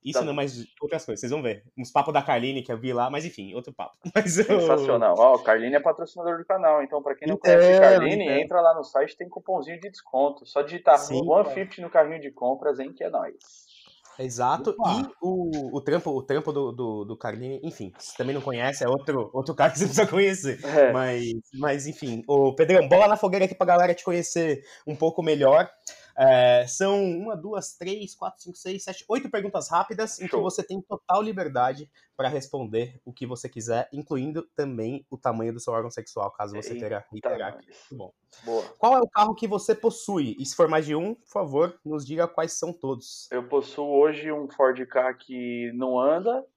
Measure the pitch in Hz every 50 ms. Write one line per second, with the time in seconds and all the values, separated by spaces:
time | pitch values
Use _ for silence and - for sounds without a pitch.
0 | _ 131 123 123 127 156 139 147 143 143 127 120 113 - _ _ - 151 - 156
1 | - - 113 101 - 120 131 156 143 120 104 101 _ _ _ - 127 120 - 147
2 | 143 151 151 143 135 - 139 120 120 135 135 135 120 - 120 113 120 131 123 120
3 | 120 127 139 147 160 170 - - 101 98 92 120 120 - - _ 87 - _ _
4 | _ 175 - 214 214 196 165 175 214 214 190 196 170 165 156 151 139 135 120 117
5 | 113 104 - 104 113 127 131 117 - 113 110 110 113 123 139 147 139 170 160 -
6 | 170 - - 185 175 170 170 165 175 _ 190 190 185 160 151 151 139 139 - 147
7 | 139 139 135 - - 156 156 202 - 185 175 170 - - - 190 - - - 185
8 | - - 185 208 196 151 139 143 160 - 175 180 170 165 165 160 139 - - 135
9 | 143 151 - _ 180 180 185 190 185 - 185 175 139 147 170 170 170 202 190 -
10 | - - - 131 139 143 143 - - - - 139 147 147 170 175 - - 156 143
11 | - - 139 131 - 117 156 190 208 147 135 160 196 190 - - 175 170 - 170
12 | 156 147 160 165 143 139 123 - 123 123 135 139 147 147 139 127 131 135 - -
13 | - - - 123 90 80 - _ _ - - - _ _ _ - - _ _ _
14 | _ _ - - 131 131 117 117 123 123 147 175 269 226 202 214 226 185 185 233
15 | 269 269 - _ - 180 190 185 180 170 160 151 139 127 - 143 - - 147 175
16 | 175 170 143 135 123 - - 151 151 160 147 143 139 123 120 120 127 117 110 104
17 | 104 101 113 - - 113 104 110 123 127 135 131 135 170 165 - 110 95 92 -
18 | - - - - 131 127 139 143 135 143 127 117 120 135 139 139 139 120 131 139
19 | 139 - 147 135 113 101 - 131 131 - 160 - 151 135 - 143 185 196 135 151
20 | 214 196 - 185 196 196 190 185 - 139 120 95 - 143 147 156 143 127 - 127
21 | 131 127 123 120 120 117 117 113 - _ _ 131 139 147 139 143 135 147 147 -
22 | - 135 117 113 120 - 143 139 139 135 131 - 160 151 185 185 156 135 175 180
23 | 208 208 208 208 - 196 180 202 190 185 190 - 190 180 180 175 175 180 170 175
24 | - - 175 175 165 - - 170 165 160 147 135 135 - - - _ - 151 -
25 | 160 160 160 - 165 156 156 147 143 135 139 156 180 - - _ _ - - -
26 | - _ _ - 131 135 131 127 123 123 123 123 123 123 - - 190 196 202 202
27 | 202 185 170 170 196 226 220 180 151 202 214 196 175 - - _ 175 175 196 214
28 | 208 185 - _ - 185 - _ - 175 175 - - 185 190 196 - - 185 -
29 | - _ 214 262 - - - 214 196 202 196 185 151 - 165 170 190 - 220 190
30 | 220 214 - - 185 175 - 131 208 185 170 - 202 - 190 190 185 _ 208 -
31 | _ - 180 196 220 220 220 185 180 151 135 123 123 127 135 143 151 _ _ _
32 | _ _ _ - 131 127 135 147 143 - - 139 127 107 107 113 120 123 127 127
33 | _ 127 120 - 131 120 127 117 - 127 _ 120 110 113 117 117 131 - - 139
34 | 143 _ 160 131 127 151 151 - 117 _ _ - 147 139 127 117 110 113 131 139
35 | - _ - 127 _ 131 117 113 113 117 117 117 - - 117 113 110 117 - -
36 | 113 - - 113 101 101 - _ 104 104 101 107 104 - 117 120 117 107 110 101
37 | 101 _ - 107 - 127 - 117 104 98 - - - _ _ - _ _ 139 123
38 | 101 - _ _ _ _ _ - - 117 117 113 101 - - _ - 226 262 262
39 | 240 - _ 214 208 214 214 - - 214 202 196 - - 220 220 - 233 - -
40 | - - 202 180 147 120 104 - 135 - - - 170 156 156 156 160 147 151 151
41 | 170 202 226 _ _ _ - 202 190 151 135 143 160 170 - _ _ 151 156 151
42 | 139 123 151 160 170 165 165 - 160 165 - - - 160 170 170 - 135 135 120
43 | - - - - - - - 123 123 123 139 139 139 - - - 147 143 143 139
44 | 147 156 151 151 151 156 151 147 147 135 - - 139 131 127 127 131 123 - 131
45 | 127 127 123 123 - _ 131 123 123 123 120 120 120 120 117 120 131 127 127 123
46 | 127 143 156 170 190 226 233 262 269 _ _